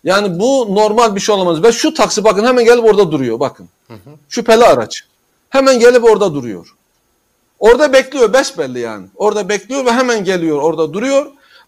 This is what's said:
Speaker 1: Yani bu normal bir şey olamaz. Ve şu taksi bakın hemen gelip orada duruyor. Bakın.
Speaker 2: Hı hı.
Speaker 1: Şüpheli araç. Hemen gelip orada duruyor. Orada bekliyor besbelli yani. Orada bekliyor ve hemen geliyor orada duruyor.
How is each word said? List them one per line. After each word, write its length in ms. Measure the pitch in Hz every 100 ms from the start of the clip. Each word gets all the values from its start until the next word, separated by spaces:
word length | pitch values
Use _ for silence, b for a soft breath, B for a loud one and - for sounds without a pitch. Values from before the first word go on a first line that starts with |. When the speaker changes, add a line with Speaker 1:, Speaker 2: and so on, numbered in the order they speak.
Speaker 1:
Yani 360 | 165 196 208 170
bu 340 | 240 269 220
normal 400 | 196 214 214 226
bir 60 | 196
şey 140 | 208
olamaz. 280 | 208 180 160
Ve 100 | 190
şu 220 | 233 311
taksi 300 | 311 214 208
bakın 200 | 208 196
hemen 200 | 233 247
gelip 200 | 226 240
orada 280 | 226 202 185
duruyor. 280 | 147 127 113
Bakın. 280 | 135 - 87 _ _
Speaker 2:
Hı 60 |
hı. 160 | 110 113 151 _
Speaker 1:
Şüpheli 360 | 247 233 226
araç. 400 | 226 135 107 - _ _ _ _ _
Hemen 300 | 269 269 254
gelip 240 | 240 247
orada 300 | 226 208 196
duruyor. 400 | 143 120 92 82 _ _ _ _ _ _ _ _ _
Orada 340 | 208 247 294
bekliyor 400 | 262 262 285 226
besbelli 480 | 247 269 170 139 123
yani. 260 | 117 107 95 _
Orada 320 | 202 208 185
bekliyor 380 | 208 202 269 247
ve 60 |
hemen 320 | 233 254 226
geliyor 380 | 185 185 165 143
orada 300 | 156 160 156
duruyor. 340 | 175 254 277 285 b b b